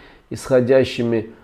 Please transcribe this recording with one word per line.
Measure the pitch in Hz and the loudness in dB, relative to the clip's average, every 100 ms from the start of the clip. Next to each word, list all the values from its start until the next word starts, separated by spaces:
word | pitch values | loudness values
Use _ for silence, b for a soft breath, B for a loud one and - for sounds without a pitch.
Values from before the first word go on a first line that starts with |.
| B B _ | B B _
исходящими | 113 - 131 120 131 127 - 117 117 107 B | -14 -2 0 4 2 2 -2 -2 -2 -4 B